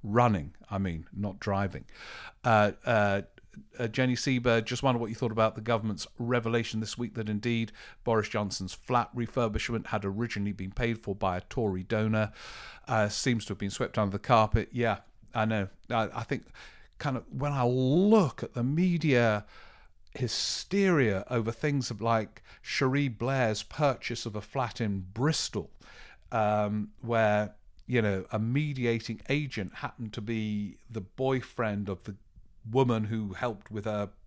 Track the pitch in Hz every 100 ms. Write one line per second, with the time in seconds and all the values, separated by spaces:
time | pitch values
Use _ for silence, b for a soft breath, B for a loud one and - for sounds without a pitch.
0 | 107 110 120 98 73 - - 101 95 82
1 | - 92 101 98 - 98 98 76 - B
2 | B B B B 127 110 104 - - 113
3 | 101 98 - - - - - - 120 117
4 | 127 120 - 127 120 117 110 123 135 120
5 | 113 117 123 110 110 - 110 117 107 98
6 | - - 120 123 113 117 110 110 110 -
7 | 120 117 107 104 120 117 113 B B B
8 | - 113 104 110 104 - 92 - - 123
9 | 110 123 113 - 117 107 - 113 - 107
10 | 98 98 117 107 101 101 92 101 120 113
11 | - 98 95 90 - - 110 92 92 110
12 | 110 110 104 B B B B B - 113
13 | 104 - 139 117 - 98 101 - 127 -
14 | 101 98 - 123 107 113 101 123 117 98
15 | - - - 117 110 110 95 - - 117
16 | 107 113 110 135 - B B B B -
17 | 151 127 - 135 143 139 123 127 131 151
18 | 202 220 151 - - - 123 151 185 170
19 | 156 123 117 104 - B B B B -
20 | - - 127 - - - - 202 190 165
21 | 117 95 - 123 110 - 151 143 120 110
22 | 113 113 107 - B B - - 135 139
23 | 139 107 120 135 120 107 - - 147 127
24 | - 117 117 104 - 139 123 - 110 98
25 | 92 104 143 156 - 107 - - B B
26 | B B - 117 107 107 104 104 104 -
27 | 117 117 107 104 104 - - - - 123
28 | 107 95 - 110 110 135 151 135 120 117
29 | - 110 - 143 143 110 92 - 139 -
30 | 113 - 104 113 107 104 101 - - 110
31 | 92 - 135 131 - - 113 101 101 95
32 | - 98 - - - - 110 120 127 113
33 | 107 113 104 92 123 98 - 107 107 107
34 | 101 -